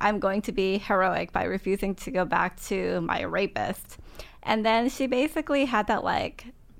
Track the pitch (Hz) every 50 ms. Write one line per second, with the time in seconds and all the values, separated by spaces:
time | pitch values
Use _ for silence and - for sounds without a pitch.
0 | - 208 214 202 - 196 196 208 202 - 190 - 190 190 190 202 196 - 208 190
1 | 185 185 175 160 170 170 - 185 185 180 185 190 - 190 190 202 - 196 190 -
2 | - - - 180 180 - - 175 175 180 - - - - 202 190 180 180 175 180
3 | 170 165 - - - 175 165 180 202 - - - 104 - - - - - - -
4 | - - - - - - - - - 226 220 220 214 220 220 226 240 254 - -
5 | 269 254 254 247 277 302 - 330 311 - 294 277 269 262 240 214 208 208 226 -
6 | - - - - - - - - - 233 - - - - - -